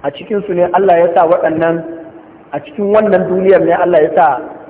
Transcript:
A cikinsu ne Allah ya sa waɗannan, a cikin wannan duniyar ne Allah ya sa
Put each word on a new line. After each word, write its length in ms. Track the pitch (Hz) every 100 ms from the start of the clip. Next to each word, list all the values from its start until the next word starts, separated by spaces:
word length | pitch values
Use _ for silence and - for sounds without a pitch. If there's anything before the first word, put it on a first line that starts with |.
A 80 | 143
cikinsu 420 | - - 208 196
ne 100 | 175 175
Allah 260 | 175 196 170
ya 100 | 175
sa 120 | 185 165
waɗannan, 480 | 180 160 160 165 170 165 - - - - - -
a 80 | 196
cikin 280 | - - 202
wannan 340 | 214 214 185 180
duniyar 320 | 185 190 180
ne 80 | 165
Allah 300 | 170 175 170
ya 80 | 156 165
sa 240 | 160 127 - -